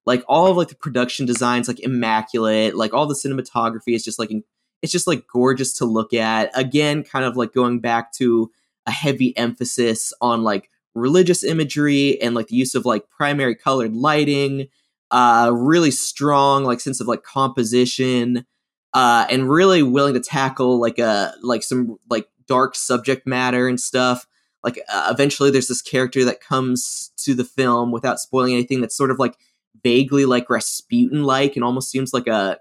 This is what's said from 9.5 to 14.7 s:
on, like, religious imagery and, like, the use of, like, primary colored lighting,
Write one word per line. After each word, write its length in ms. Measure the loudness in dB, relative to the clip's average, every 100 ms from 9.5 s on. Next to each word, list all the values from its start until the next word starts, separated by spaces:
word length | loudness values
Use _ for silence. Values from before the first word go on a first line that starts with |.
| -4 -6 0 0 0 -6 -4
on, 220 | -2 0
like, 260 | 0 -2 _ _ _
religious 500 | -4 2 4 4 2
imagery 800 | 0 -2 -2 0 0 2 2 0
and, 140 | -2 -2
like, 120 | -2
the 80 | -2
use 200 | 0 -2
of, 100 | 0
like, 240 | -2 -4
primary 460 | -4 -2 0 -2 -2
colored 380 | -2 0 -2
lighting, 720 | -2 0 2 2 0 0 -4 -10